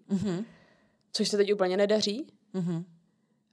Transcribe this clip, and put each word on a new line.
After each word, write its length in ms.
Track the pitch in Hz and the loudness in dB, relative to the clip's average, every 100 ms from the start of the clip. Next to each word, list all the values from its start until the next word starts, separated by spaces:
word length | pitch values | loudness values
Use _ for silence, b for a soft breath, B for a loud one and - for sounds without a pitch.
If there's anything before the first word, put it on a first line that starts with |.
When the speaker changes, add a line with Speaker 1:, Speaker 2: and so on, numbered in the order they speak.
| - | -4
Speaker 1:
Mhm. 360 | 190 202 175 226 b b b b b _ | -4 -2 -4 -6 b b b b b _
Speaker 2:
Což 160 | - 196 | -4 0
se 80 | 208 | 2
teď 160 | 202 | 2
úplně 240 | 196 185 190 | 2 2 2
nedaří. 500 | 202 214 202 220 330 _ _ | 2 2 0 -4 -8 _ _
Speaker 1:
Mhm. 320 | 190 175 170 180 - _ _ _ _ _ | -4 -2 -4 -6 -16 _ _ _ _ _